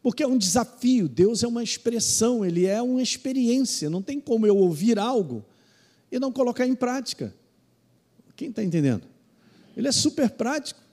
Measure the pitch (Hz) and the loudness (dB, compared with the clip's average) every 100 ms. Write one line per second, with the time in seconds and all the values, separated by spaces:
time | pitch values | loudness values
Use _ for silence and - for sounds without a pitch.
0 | 254 - 285 254 185 233 226 - 240 254 | -2 0 0 2 2 0 -2 -2 2 2
1 | 165 117 190 226 233 233 226 - - 233 | 2 4 2 4 -2 -2 -4 -4 -2 -2
2 | - - 226 247 185 170 185 208 247 254 | -2 0 2 2 0 2 2 2 0 0
3 | 254 - 262 262 233 254 254 - 151 175 | -2 -4 -4 0 2 2 0 -2 -4 -4
4 | 196 285 277 226 208 202 185 151 214 208 | -6 -8 -2 2 4 6 4 4 2 2
5 | 220 262 165 117 - _ _ _ _ _ | 2 0 -2 -6 -12 _ _ _ _ _
6 | _ 254 269 254 247 240 254 254 240 262 | _ -6 -4 -2 -2 0 -2 0 -2 -4
7 | 240 - 110 - _ _ _ _ _ _ | -8 -10 -10 -12 _ _ _ _ _ _
8 | _ _ _ - 320 226 196 165 139 107 | _ _ _ -14 -10 -4 -2 0 2 0
9 | - _ _ _ _ _ _ - 262 226 | -6 _ _ _ _ _ _ -6 -2 0
10 | 302 - 254 - 233 302 - - _ | 0 0 -2 0 -4 -4 -6 -16 _